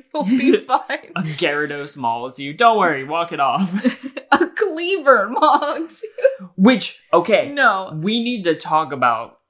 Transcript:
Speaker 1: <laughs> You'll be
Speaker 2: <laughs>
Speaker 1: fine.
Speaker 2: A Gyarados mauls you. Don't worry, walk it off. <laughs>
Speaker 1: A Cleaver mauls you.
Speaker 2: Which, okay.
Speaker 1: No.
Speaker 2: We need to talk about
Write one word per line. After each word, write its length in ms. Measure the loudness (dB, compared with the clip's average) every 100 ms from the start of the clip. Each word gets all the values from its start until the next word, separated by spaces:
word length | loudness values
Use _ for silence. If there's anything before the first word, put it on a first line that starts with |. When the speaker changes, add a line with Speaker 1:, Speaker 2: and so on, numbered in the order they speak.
Speaker 1:
<laughs> 120 | _
You'll 100 | -6
be 320 | 0 2 4 2
Speaker 2:
<laughs> 60 | 2
Speaker 1:
fine. 460 | -4 -2 -10 -8
Speaker 2:
A 80 | -8
Gyarados 720 | -8 -2 -2 -2 -4 -6 -10 -6
mauls 440 | -4 -4 -6 -10
you. 140 | -12
Don't 240 | 2 4 4
worry, 260 | 2 0
walk 260 | -4 -6 -6
it 80 | -2
off. 320 | 0 0 -2
<laughs> 580 | -2 -2 -4 -10 -14 0
Speaker 1:
A 140 | 0 2
Cleaver 800 | 0 -2 -2 -4 0 4 4 2
mauls 720 | 2 4 4 0 -4 -6 -10
you. 480 | -12 -2 0 0 -8 4
Speaker 2:
Which, 440 | 4 4 0 -10 _
okay. 380 | 0 4 2 2
Speaker 1:
No. 400 | 2 2 2 -4 -6
Speaker 2:
We 200 | -2 -2
need 200 | -2 -2
to 120 | -2 -2
talk 340 | 0 0 0
about 460 | 0 0 0 -6 _